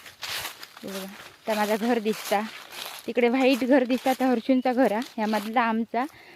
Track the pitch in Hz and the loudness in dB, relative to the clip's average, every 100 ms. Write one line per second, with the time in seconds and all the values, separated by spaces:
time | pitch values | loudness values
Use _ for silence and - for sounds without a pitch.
0 | - - - - - - - - 208 196 | -16 -14 -10 -8 -10 -14 -20 -16 -12 -10
1 | 190 202 - - - 214 208 214 233 233 | -10 -14 -18 -10 -2 0 2 2 2 0
2 | 214 202 - 202 214 - - - - - | 0 -2 -2 -2 -2 -10 -16 -14 -14 -12
3 | - 233 240 262 262 254 247 277 233 247 | -10 0 2 4 4 4 4 4 4 0
4 | 269 254 262 240 - 254 254 247 247 208 | 0 2 2 2 2 2 2 2 2 0
5 | 269 - 214 214 208 226 233 226 226 233 | -4 -4 -2 -2 -2 0 0 0 -2 -4
6 | 285 - - | -4 -8 -20